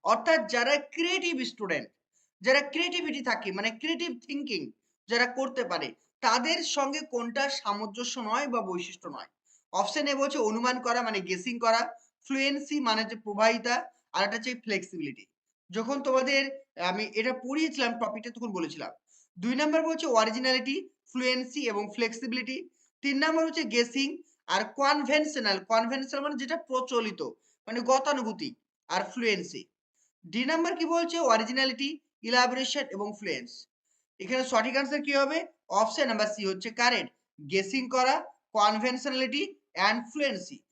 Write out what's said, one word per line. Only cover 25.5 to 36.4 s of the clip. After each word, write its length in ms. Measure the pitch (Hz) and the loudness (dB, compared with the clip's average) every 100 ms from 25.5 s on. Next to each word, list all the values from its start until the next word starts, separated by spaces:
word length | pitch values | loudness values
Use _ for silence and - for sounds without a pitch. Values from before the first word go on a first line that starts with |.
| 190 | 0
কনভেনশনাল 600 | - 226 233 269 269 277 | 2 2 2 -4 -4 -4
মানে 120 | 294 | -4
যেটা 220 | 269 262 330 | -4 -4 -6
প্রচলিত, 640 | - 254 254 240 220 180 139 - _ _ - | -2 -4 0 0 -2 -4 -8 -8 _ _ -6
মানে 120 | 233 | -2
গতানুগতিক 760 | 240 262 277 277 220 185 151 - _ _ - | 4 4 4 0 -2 -6 -8 -10 _ _ -4
আর 140 | 180 | -2
ফ্লুয়েন্সি। 600 | 196 254 233 196 175 131 - _ _ _ _ _ 170 | -2 0 2 2 -2 -12 -16 _ _ _ _ _ -6
ডি 180 | 202 | -2
নাম্বার 300 | 262 320 339 | 0 2 0
কি 100 | 330 | 0
বলছে? 340 | 320 339 339 339 | 0 0 0 0
অরিজিনালিটি, 800 | 277 220 220 262 269 233 277 320 _ _ | 4 4 4 0 0 0 -6 -6 _ _
ইলাবোরেশন 640 | 226 247 247 254 262 285 269 | 2 4 4 2 -2 -2 -4
এবং 220 | 196 208 208 | -6 -6 -6
ফ্লুয়েন্স। 480 | 196 135 240 - - _ _ _ _ _ | -6 -6 -8 -18 -20 _ _ _ _ _
এখানে 240 | 190 254 | -4 -2
সঠিক 340 | 262 240 226 262 | 2 2 2 0
আনসার 240 | 277 294 | 0 -4
কি 120 | 285 | 0
হবে? 340 | 277 277 320 330 _ _ | 2 2 0 -4 _ _
অপশন 380 | 196 220 - 262 | 2 2 2 0
নাম্বার 200 | 220 214 | 2 0
সি 180 | 214 | 0